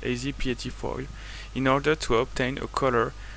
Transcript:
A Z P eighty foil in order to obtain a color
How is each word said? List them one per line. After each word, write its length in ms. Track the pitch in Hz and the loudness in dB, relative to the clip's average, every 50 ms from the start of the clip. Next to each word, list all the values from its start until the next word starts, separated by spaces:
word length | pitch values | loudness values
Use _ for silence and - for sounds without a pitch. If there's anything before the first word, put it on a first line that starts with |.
A 140 | - 120 123 | -2 -2 -2
Z 160 | 120 123 139 139 | -2 -2 -4 -2
P 180 | - - 131 | -2 0 -2
eighty 180 | 120 - - 123 | -2 -2 -4 -8
foil 380 | 117 - - - 123 - 131 139 - - - - - - - - - | -8 -6 -4 -4 -4 -4 -6 -8 -8 -12 -12 -10 -10 -10 -10 -6 -2
in 140 | 127 131 135 | 0 4 4
order 260 | 131 139 139 147 156 | 4 4 4 4 2
to 240 | 156 - - 123 113 | 2 2 4 4 4
obtain 400 | 127 127 - - 131 123 135 - | 4 2 0 0 0 0 0 -2
a 100 | - - | -4 -4
color 440 | - - - 131 123 117 117 135 - - - - - | -2 0 2 4 4 4 2 2 -2 -6 -12 -12 -12